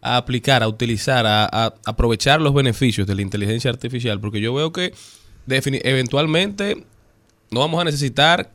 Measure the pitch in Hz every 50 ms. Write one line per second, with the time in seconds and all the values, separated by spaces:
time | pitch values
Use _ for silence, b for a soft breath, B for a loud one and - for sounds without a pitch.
0 | - 123 120 123 120 - 127 123 - - 135 127 113 110 110 110 123 117 117 110
1 | - - 135 123 113 107 107 107 107 - - 110 113 113 - - - - 113 -
2 | 120 117 113 107 - 135 143 156 160 147 139 143 135 127 110 - 139 123 107 -
3 | 98 98 98 95 101 95 95 104 101 101 110 120 - 131 117 123 - 117 127 123
4 | 117 120 104 98 107 107 104 107 104 113 123 139 151 160 160 185 180 180 b b
5 | b b b b b b b b - - 131 131 135 143 135 127 - 123 131 131
6 | 131 117 135 139 151 160 156 165 190 208 202 202 202 202 202 - - - _ _
7 | _ _ _ _ _ _ _ _ _ _ - 120 135 156 165 165 175 165 151 139
8 | 143 135 117 - 143 156 170 180 190 - -